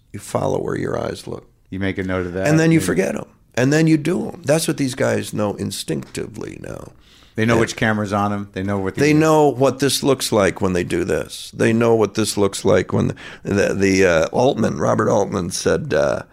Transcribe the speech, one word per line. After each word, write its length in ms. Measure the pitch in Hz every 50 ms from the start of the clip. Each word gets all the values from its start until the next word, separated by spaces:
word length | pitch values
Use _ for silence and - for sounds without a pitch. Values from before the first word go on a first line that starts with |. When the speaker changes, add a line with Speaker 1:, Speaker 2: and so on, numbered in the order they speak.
| _ _ -
Speaker 1:
You 60 | 101
follow 420 | - - - 117 - 50 - 50
where 160 | 50 - -
your 220 | - - - 50 -
eyes 280 | - - - - - -
look. 200 | - - - _ _ _ _ -
Speaker 2:
You 100 | - 95
make 160 | 95 95 92
a 60 | 92 95
note 240 | 92 92 92 90
of 80 | 90 85
that. 120 | 92 95
Speaker 1:
And 140 | 147 156 156
then 100 | 160 165
you 100 | 165 156
Speaker 2:
Yeah. 40 | -
Speaker 1:
forget 300 | 180 180 165 190 - -
'em. 80 | - - - _ _ _ _ -
And 180 | - 127 135 147
then 140 | 156 165
you 100 | 160 160
do 320 | 151 143 156 180 214 214 -
'em. 140 | - - 170
That's 240 | - 147 165 165 165
what 80 | 156
these 180 | - 139 131 127
guys 380 | - 131 117 113 104 101 - -
know 220 | 101 107 104 98
instinctively 1040 | - 101 101 101 - - - 156 143 135 - - - - - - - - - 50 -
now. 320 | - - - - - - - - - _ - - - - -
Speaker 2:
They 120 | - 110
know 80 | 113 117
Speaker 1:
Yeah. 60 | 113
Speaker 2:
which 160 | 113 107 -
camera's 360 | - 123 113 107 104 107 98 101
on 180 | 104 101 104
'em. 180 | 101 101 101 101 -
They 100 | 95 95
know 140 | 101 101 101
what 180 | 95 95 95
Speaker 1:
They 180 | - 143 151 151
Speaker 2:
the 40 | 151
Speaker 1:
know 300 | 160 160 156 156 151 147
what 300 | 127 120 135 135 131 135
this 240 | - 139 131 - -
looks 300 | 143 131 123 - - -
like 280 | 110 98 92 - -
when 140 | 101 95 92
they 100 | 87 90
do 180 | - 87 87 87
this. 480 | 92 82 76 60 - - - - - -
They 180 | - 113 113 113
know 220 | 113 117 117 117
what 180 | 113 107 98 -
this 240 | - 107 101 -
looks 260 | - 101 98 - - -
like 300 | 98 101 95 95 - -
when 160 | 110 - -
the, 60 | - - - - - - -
the, 320 | - - 101 92 - -
the, 300 | 98 98 98 95 95 95
uh, 220 | 90 85 80 80
Altman, 500 | - - - 123 135 - - 110 101 -
Robert 320 | 73 - 120 117 110 110 113
Altman 400 | 120 107 98 - - 98 90 82
said, 440 | - - - 90 85 80 - - 73
uh, 300 | 76 69 69 57 - - -